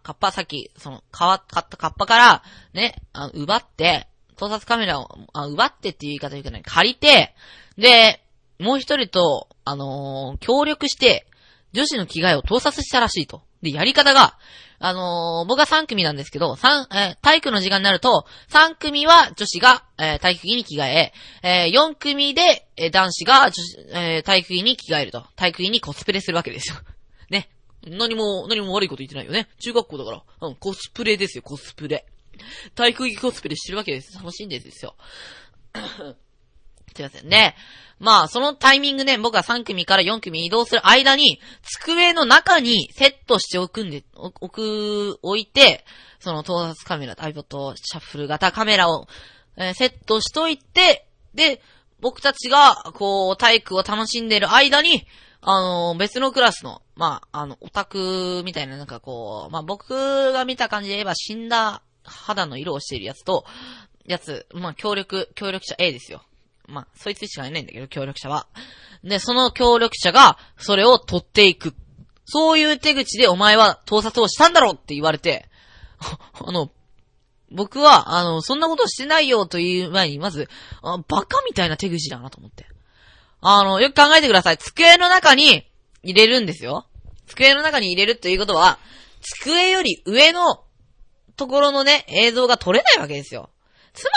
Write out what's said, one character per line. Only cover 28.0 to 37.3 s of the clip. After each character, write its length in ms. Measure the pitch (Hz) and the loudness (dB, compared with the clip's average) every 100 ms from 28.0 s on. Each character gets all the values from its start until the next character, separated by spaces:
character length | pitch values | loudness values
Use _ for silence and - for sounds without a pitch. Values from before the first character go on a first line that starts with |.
| 233 226 | -6 -4
も、 320 | 208 190 - | -6 -6 -6
何 140 | 220 | -8
も 120 | 196 | -4
悪 120 | 196 190 | -4 -4
い 40 | |
こ 60 | 135 | -8
と 40 | |
言 80 | 135 | -16
っ 20 | |
て 60 | 143 | -16
な 80 | |
い 20 | - | -8
よ 60 | |
ね。 180 | 190 - _ | -8 -8 _
中 140 | 240 | -4
学 140 | 233 - | -4 -4
校 100 | 147 | -12
だ 80 | 113 | -14
か 60 | |
ら。 120 | - _ - | -14 _ -16
う 100 | 165 | -16
ん、 40 | 165 | -12
コ 180 | 196 | -12
ス 160 | 190 - | -12 -14
プ 120 | - | -8
レ 120 | 226 208 | -2 -2
で 120 | 196 | -2
す 100 | 123 | -10
よ、 40 | |
コ 160 | - 139 | -16 -18
ス 160 | - | -18
プ 140 | - 151 | -16 -10
レ。 180 | - - _ _ - - - - - | -10 -10 _ _ -20 -20 -20 -18 -2
体 160 | 240 | -2
育 180 | 240 254 | 0 -8
着 60 | 202 | -4
コ 100 | 254 | -6
ス 100 | - | -6
プ 80 | - | -12
レ 60 | 156 | -12
し 100 | - | -10
て 60 | |
る 60 | 196 | -10
わ 60 | |
け 80 | 202 | -8
で 100 | 131 | -10
す。 140 | - 185 | -12 -18
楽 160 | 175 | -18
し 140 | 175 208 | -16 -14
ん 40 | |
で 80 | 135 | -14
る 40 | |
ん 40 | - | -16
で 60 | |
す 120 | - | -20
よ。 120 | - _ - - - - - _ - | -20 _ -20 -20 -20 -20 -20 _ -20
<coughs> 1200 | - 208 - 285 - _ _ _ _ - _ - - | -16 -16 -16 -18 -20 _ _ _ _ -20 _ -20 -16
す 40 | |
い 40 | |
ま 60 | 139 | -16
せ 120 | 71 | -14
ん 80 | |
ね。 260 | 156 | 0